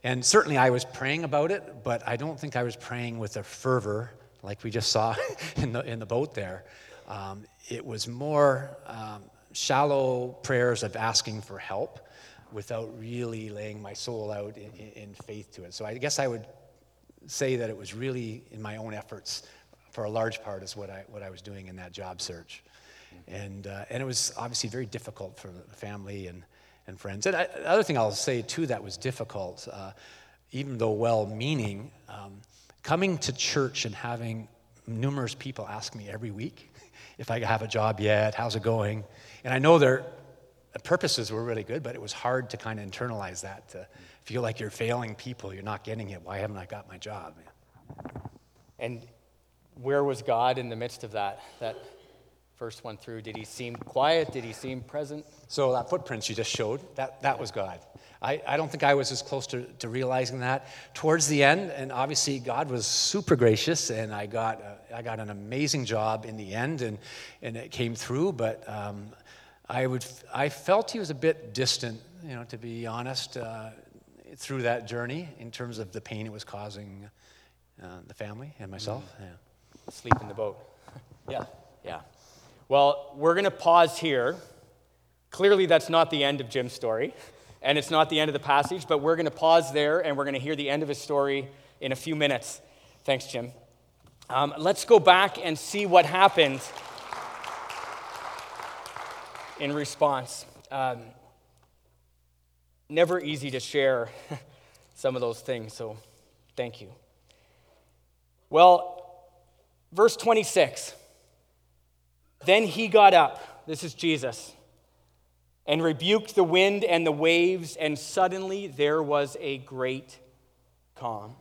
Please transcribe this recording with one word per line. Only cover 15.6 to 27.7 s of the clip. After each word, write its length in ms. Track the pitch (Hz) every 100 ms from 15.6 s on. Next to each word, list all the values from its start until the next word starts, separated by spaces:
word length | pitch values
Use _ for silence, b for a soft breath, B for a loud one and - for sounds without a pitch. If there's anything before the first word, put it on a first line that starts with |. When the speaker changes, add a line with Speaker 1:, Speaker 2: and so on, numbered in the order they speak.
Speaker 1:
it. 100 | 90
So 100 | -
I 140 | 107 123
guess 200 | 143 147
I 100 | 135
would 180 | 117 110 - - _ _ _ _ _ -
say 300 | - 135 127
that 140 | 110
it 60 | 104
was 180 | 95
really 480 | 104 131 127 113 107 -
in 120 | 110
my 140 | 107 110
own 180 | 110
efforts 480 | 107 - 104 - - b b b _ _
for 140 | -
a 60 | 107
large 320 | 110 113 113
part 200 | - 95
is 140 | 95 104
what 140 | 98
I, 140 | 95 98
what 140 | 104
I 80 | 98
was 120 | 90
doing 260 | 104 98 95
in 80 | 92
that 160 | 90
job 280 | 90 92 90
search. 420 | - 85 82 - b b b b b 87 -
And, 400 | 95 101 98 101
uh, 180 | 98 -
and 120 | 120
it 40 | 135
was 260 | 123 - -
obviously 340 | 120 123 113
very 160 | 120 113
difficult 520 | 127 - - 95 -
for 100 | 95
the 260 | 90 -
family 540 | - 104 104 98 101 90
and, 140 | 90 87 b b b -
and 120 | 95
friends. 280 | 101 98 185
And 100 | 180
I, 100 | -
the 220 | -
other 140 | -